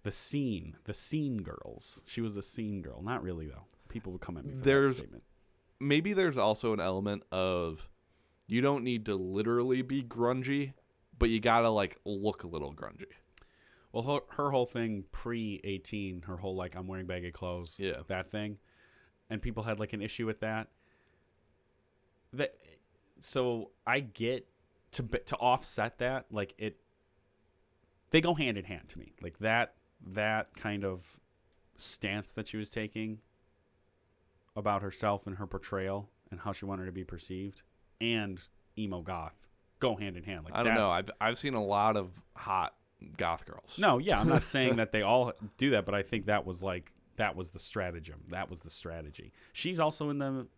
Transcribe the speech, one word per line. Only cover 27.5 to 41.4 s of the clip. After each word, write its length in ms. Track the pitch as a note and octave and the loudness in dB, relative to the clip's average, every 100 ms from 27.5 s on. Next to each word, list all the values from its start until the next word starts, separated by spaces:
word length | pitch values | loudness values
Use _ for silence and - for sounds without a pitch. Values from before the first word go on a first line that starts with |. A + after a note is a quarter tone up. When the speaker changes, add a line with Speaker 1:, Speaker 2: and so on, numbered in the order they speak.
| _ _ _ _ _ _ | _ _ _ _ _ _
Speaker 1:
they 100 | D#3+ | 6
go 140 | E3 | 6
hand 240 | D#3+ C3+ G#2 | 2 0 0
in 60 | |
hand 240 | F#2 E2+ - | -4 -10 -12
to 80 | E2+ | -16
me. 160 | - - | -16 -12
Like, 180 | F#2 - | -12 -2
that, 360 | G#2+ A#2 A#2 _ _ _ F#2 | 2 4 2 _ _ _ -8
that 480 | F#2+ G#2+ A2 - - | -2 0 0 -2 -6
kind 280 | A2 G2+ | -4 -2
of 340 | G2 F#2 - - _ _ _ _ _ - | -2 -4 -10 -20 _ _ _ _ _ -10
stance 580 | - - G2+ G2+ G2+ | -8 -4 -4 -4 -6
that 140 | - G#2+ | -8 -8
she 80 | G#2+ | -8
was 140 | G#2 | -6
taking 480 | - G#2+ A2+ A2 G#2+ _ _ _ _ _ _ _ _ _ _ _ _ _ | -6 -6 -6 -6 -8 _ _ _ _ _ _ _ _ _ _ _ _ _
about 280 | - G#2 G2+ | -2 2 2
herself 440 | G2 - G#2+ G2+ - | 0 0 0 0 -2
and 100 | F#2+ | -6
her 100 | G2 | -6
portrayal 640 | F#2+ - G2 F#2+ G2 G#2 _ _ | -6 -4 -2 -2 -2 -6 _ _
and 100 | F2 | -8
how 120 | G#2 | -8
she 120 | G2 | -6
wanted 200 | G2 F#2+ F#2 | -6 -4 -6
to 60 | |
be 120 | F#2 | -6
perceived 580 | F#2 F2 - F#2 G2 - _ _ _ _ | -8 -10 -8 -6 -6 -10 _ _ _ _
and 400 | A2+ A2+ G2+ F#2 - _ _ - | 0 0 -2 -6 -12 _ _ -6
emo 240 | G#2+ F2+ | -4 -4
goth 320 | E2+ F2 D#2 - - _ _ _ | -4 -6 -6 -12 -20 _ _ _
go 160 | B2+ G2 | 0 0
hand 200 | G2+ F2 | -4 -8
in 80 | |
hand. 200 | E2+ F2+ | -8 -10
Like, 100 | D#2 | -6
Speaker 2:
I 80 | - | 0
don't 120 | A#2+ | 4
know. 140 | A2+ G2+ | 4 4
Speaker 1:
that's 220 | F2 F#2+ - | 4 0 0
Speaker 2:
I've, 80 | G#2+ | 0
I've 80 | |
seen 160 | A#2+ | 0